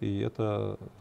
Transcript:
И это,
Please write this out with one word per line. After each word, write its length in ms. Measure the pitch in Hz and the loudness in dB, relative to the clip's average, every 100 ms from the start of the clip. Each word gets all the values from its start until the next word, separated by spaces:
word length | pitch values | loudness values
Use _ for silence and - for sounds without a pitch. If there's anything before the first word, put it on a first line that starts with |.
И 180 | 107 101 | 0 2
это, 580 | 113 - 107 104 104 101 - - | 0 2 2 2 0 -2 -8 -16